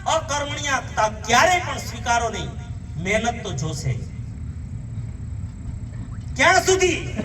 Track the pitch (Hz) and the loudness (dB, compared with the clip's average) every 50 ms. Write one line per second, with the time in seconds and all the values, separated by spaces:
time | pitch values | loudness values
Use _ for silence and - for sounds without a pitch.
0 | - - 320 320 311 - 285 294 285 285 294 285 294 285 269 247 - - - - | 0 2 2 2 2 0 -2 -2 -2 -2 -4 -4 -2 0 0 0 -2 -2 2 2
1 | 214 214 214 - - 226 233 247 311 359 359 349 - 294 - - - - - 233 | 2 2 2 -2 0 4 6 8 8 8 6 4 2 -2 -6 -6 -6 -8 -8 -4
2 | - 247 240 240 240 226 196 185 151 135 - - - - - - - - - 151 | 0 2 2 2 2 0 -2 -4 -6 -6 -6 -8 -8 -8 -8 -8 -8 -8 -6 -4
3 | 175 190 208 220 226 233 - - 208 190 156 131 156 156 - - - 135 127 - | -2 2 2 2 2 2 -2 -2 -4 -6 -4 -2 -2 -2 -2 -2 -2 -2 -2 -2
4 | - - - - - - - - - - - - - - - - - - - - | -4 -6 -8 -8 -8 -8 -8 -8 -8 -8 -8 -8 -8 -8 -8 -8 -8 -8 -8 -6
5 | - - - - - - - - - - - - - - - - - - - - | -8 -8 -8 -8 -8 -8 -6 -6 -8 -8 -8 -8 -8 -8 -8 -8 -8 -8 -8 -8
6 | - - - - - - - - 277 339 381 359 - 381 381 381 370 349 320 - | -8 -8 -8 -8 -8 -6 0 4 6 6 8 6 6 6 4 6 4 4 2 0
7 | - - - 302 | -2 -4 -4 -4